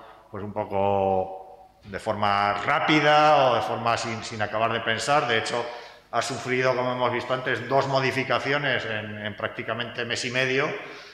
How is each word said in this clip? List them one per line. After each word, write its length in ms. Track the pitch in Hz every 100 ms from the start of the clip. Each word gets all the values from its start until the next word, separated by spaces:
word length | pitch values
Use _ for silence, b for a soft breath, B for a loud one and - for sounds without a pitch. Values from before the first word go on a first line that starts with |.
| B B B
pues, 100 | 104
un 120 | 104
poco 1300 | 104 101 98 101 98 95 92 92 - - - - _
de 160 | 104 95
forma 540 | - 104 104 101 101 101 -
rápida 840 | 151 151 151 147 151 151 147 131
o 60 | 117
de 60 |
forma 360 | 110 113 117 113
sin, 260 | 120 110
sin 180 | - 113
acabar 300 | 104 110 113
de 80 | 113
pensar. 480 | 117 110 - 147 131
De 100 | 113
hecho, 280 | - 123 117 B B B -
ha 100 | 120
sufrido, 520 | - 123 123 127 131 123
como 180 | 127
hemos 180 | 123 120
visto 220 | 120 117
antes, 340 | 131 131 117 120
dos 200 | 135 131
modificaciones 1000 | 135 131 113 123 120 135 143 143 117 110
en, 400 | 107 104 107 104
en 100 | 101
prácticamente 680 | 107 - 117 113 120 120 120
mes 180 | 120
y 80 | 127
medio. 420 | 127 131 131 156 - B B B